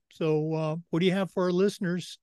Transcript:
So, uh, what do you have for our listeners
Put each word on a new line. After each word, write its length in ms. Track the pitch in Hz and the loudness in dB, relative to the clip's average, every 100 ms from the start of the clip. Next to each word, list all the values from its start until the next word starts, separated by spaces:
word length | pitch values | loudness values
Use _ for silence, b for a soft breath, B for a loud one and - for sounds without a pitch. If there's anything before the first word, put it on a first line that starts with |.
| _ | _
So, 420 | - 160 156 156 | -4 0 0 0
uh, 220 | 156 156 160 - | -2 -2 -4 -4
what 80 | 165 | 2
do 80 | 185 | 2
you 60 | |
have 180 | 190 185 | 2 -2
for 140 | 196 | -2
our 80 | 180 | 0
listeners 680 | 180 202 - 175 175 - - | 2 2 0 -4 -4 -6 -14